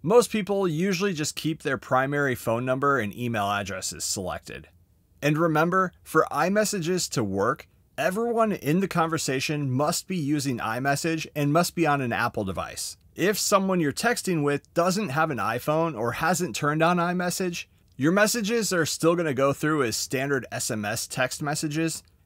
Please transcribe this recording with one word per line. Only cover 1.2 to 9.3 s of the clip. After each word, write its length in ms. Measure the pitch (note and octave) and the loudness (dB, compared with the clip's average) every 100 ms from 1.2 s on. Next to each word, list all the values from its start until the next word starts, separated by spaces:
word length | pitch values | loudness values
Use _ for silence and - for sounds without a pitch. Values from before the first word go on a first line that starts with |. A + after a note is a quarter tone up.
| D3+ - | -4 -2
keep 280 | D3+ E3 | -4 -4
their 140 | D3 C3 | -4 -4
primary 560 | - B2+ C3+ C#3+ C#3 | 0 2 2 0 0
phone 300 | B2 - A2+ | 0 -2 -2
number 340 | B2+ C3 C#3+ C3+ | 0 0 2 2
and 160 | G#2 | -2
email 380 | G#2 A#2+ A2+ G2+ | -4 -4 -2 0
addresses 540 | G2+ F#2+ F#2 - D#2+ - | -2 -4 -6 -8 -6 -6
selected. 640 | G#2+ F2+ D#2+ - C2 D2+ _ _ _ _ _ | -4 -4 -8 -10 -16 -16 _ _ _ _ _
And 160 | C#3+ D3+ | 0 2
remember, 540 | E3+ D3+ E3+ F#3+ F#3 - | 2 2 2 2 0 -4
for 240 | - D#3+ - | 0 2 2
iMessages 800 | C#3 E3+ G#3 G#3 G#3 D#3+ F3+ - | 0 0 2 0 -2 -2 -2 -2
to 160 | - G#2 | -2 -2
work, 420 | F#2+ G#2+ C3+ - _ _ - | 0 0 0 -8 _ _ -4
everyone 560 | D#3 F#3 A#3 A#3 A3 | -2 -2 -2 2 0
in 260 | F#3 C3 E3+ | 0 0 2
the 80 | F#3+ | 2
conversation 840 | F3 E3 D#3+ - | 0 0 0 -2